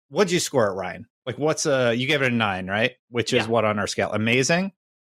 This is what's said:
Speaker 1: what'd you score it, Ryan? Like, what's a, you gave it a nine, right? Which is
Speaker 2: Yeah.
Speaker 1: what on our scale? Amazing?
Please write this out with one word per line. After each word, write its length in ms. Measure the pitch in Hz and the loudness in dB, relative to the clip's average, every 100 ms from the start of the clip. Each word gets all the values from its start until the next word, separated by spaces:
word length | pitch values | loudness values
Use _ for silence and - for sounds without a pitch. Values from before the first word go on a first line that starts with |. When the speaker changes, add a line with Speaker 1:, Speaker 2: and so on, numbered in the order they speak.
| _ | _
Speaker 1:
what'd 220 | 139 196 | 0 2
you 80 | 170 | 2
score 280 | - 135 104 | 0 2 2
it, 40 | |
Ryan? 320 | 95 92 85 - _ - | 0 -6 -10 -14 _ -10
Like, 120 | 120 | -4
what's 280 | 147 147 160 | -2 0 0
a, 280 | 135 123 | 2 2
you 120 | 117 131 | 0 0
gave 160 | 147 | 0
it 100 | 131 | 2
a 20 | |
nine, 320 | 120 107 95 92 | 2 0 -2 -2
right? 240 | 101 123 - _ | 0 -2 -4 _
Which 220 | 120 - | -4 0
is 120 | 127 | 0
Speaker 2:
Yeah. 60 | 110 | 2
Speaker 1:
what 140 | 117 | 2
on 140 | 107 104 | 2 0
our 80 | 95 | -2
scale? 240 | - 95 | -2 -2
Amazing? 600 | 104 110 123 139 170 196 - _ _ | 0 0 2 2 0 -2 -8 _ _